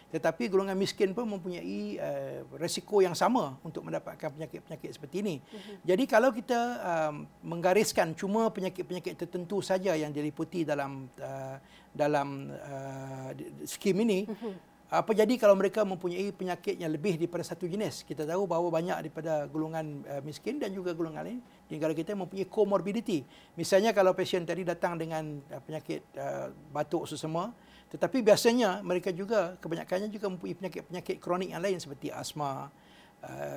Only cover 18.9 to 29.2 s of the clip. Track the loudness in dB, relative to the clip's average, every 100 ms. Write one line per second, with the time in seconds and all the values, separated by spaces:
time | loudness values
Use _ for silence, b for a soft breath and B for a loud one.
18.9 | -2 -4 -6 -2 -2 0 -2 -2 -4 -6
19.9 | -8 -8 -8 -8 -8 -6 -4 -4 -4 -4
20.9 | -2 -4 -4 -8 -10 B B -12 -2 -2
21.9 | 0 -2 -4 -4 -4 -2 2 4 4 2
22.9 | -2 0 -2 -2 B B -6 4 6 6
23.9 | 6 6 6 0 0 -2 -2 -2 0 0
24.9 | 0 -4 -4 -4 -8 -10 -12 -8 -8 -6
25.9 | -8 -8 -8 -6 -6 -8 -12 -6 -4 -2
26.9 | -2 -4 -6 -4 -2 -4 -8 B B -16
27.9 | -2 0 4 8 8 8 6 4 2 0
28.9 | 0 0 -4